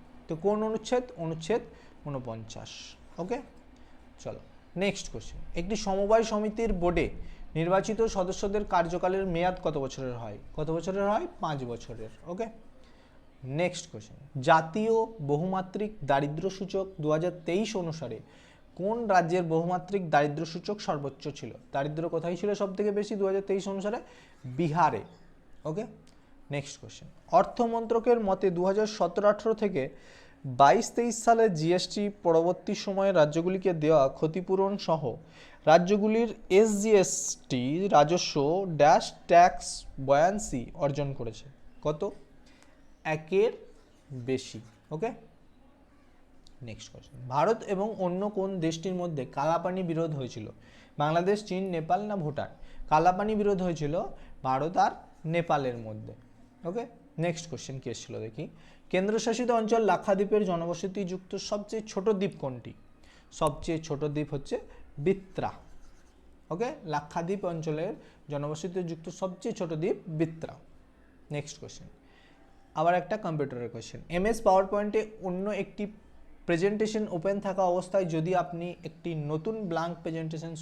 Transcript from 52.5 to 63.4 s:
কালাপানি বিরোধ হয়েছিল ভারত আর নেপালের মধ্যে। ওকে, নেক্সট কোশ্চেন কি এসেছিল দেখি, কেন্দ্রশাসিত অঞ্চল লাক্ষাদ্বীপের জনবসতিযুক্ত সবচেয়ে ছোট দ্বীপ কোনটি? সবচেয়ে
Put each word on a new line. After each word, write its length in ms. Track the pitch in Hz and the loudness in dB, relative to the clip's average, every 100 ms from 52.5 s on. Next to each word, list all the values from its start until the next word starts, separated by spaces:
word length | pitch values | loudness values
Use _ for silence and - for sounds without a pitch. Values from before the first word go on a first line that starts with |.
| - - - - | -10 -14 -12 2
কালাপানি 420 | 156 170 185 214 214 | 4 6 4 2 2
বিরোধ 180 | 202 190 180 | 2 2 0
হয়েছিল 280 | 156 147 170 392 - - - 131 | -2 -2 -2 -4 -10 -16 -6 -2
ভারত 280 | 131 151 190 208 | 0 0 2 2
আর 60 | - - - 156 | 0 -12 -12 -2
নেপালের 440 | 170 165 151 135 120 110 | 0 2 0 0 -4 -8
মধ্যে। 280 | 110 110 110 - - - - 175 | -10 -12 -16 -20 -20 -20 -12 -8
ওকে, 140 | 208 240 - - - | -6 -8 -12 -12 -2
নেক্সট 220 | 170 165 - | -2 -2 -8
কোশ্চেন 260 | 123 - 135 | -12 -10 -10
কি 60 | 127 | -8
এসেছিল 220 | 113 - 113 110 | -8 -8 -8 -8
দেখি, 200 | 127 202 - - - - | -8 -12 -14 -20 -20 -2
কেন্দ্রশাসিত 580 | 185 196 220 220 226 240 233 | 0 2 2 0 0 2 2
অঞ্চল 220 | 220 226 208 | 4 4 4
লাক্ষাদ্বীপের 540 | - - 190 196 214 190 | 2 2 2 4 2 2
জনবসতিযুক্ত 800 | 170 170 170 196 196 185 185 - 196 - | 0 -2 -4 -6 -4 -6 -8 -8 -10 -6
সবচেয়ে 340 | 208 202 220 214 | -6 -4 -8 -6
ছোট 140 | - 196 202 | -2 0 2
দ্বীপ 140 | 196 - | 0 -4
কোনটি? 280 | 139 123 113 - - - - - - | -8 -8 -12 -18 -20 -20 -20 -20 -20
সবচেয়ে 400 | - | -2